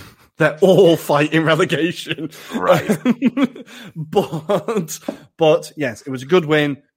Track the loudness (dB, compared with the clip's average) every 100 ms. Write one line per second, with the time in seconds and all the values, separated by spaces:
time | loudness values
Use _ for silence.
0 | -16 _ _ -2 -2 2 4 6 6 4
1 | 2 0 2 0 0 0 0 -2 -4 -6
2 | -10 -10 -12 -14 -12 -2 2 2 0 -2
3 | -2 0 -2 0 -2 -4 -20 -20 -18 -14
4 | -6 -4 -2 -4 -4 -4 -4 -6 -6 -10
5 | -12 -14 -14 0 2 2 -2 -8 -8 -8
6 | -10 -12 0 0 2 0 0 -4 _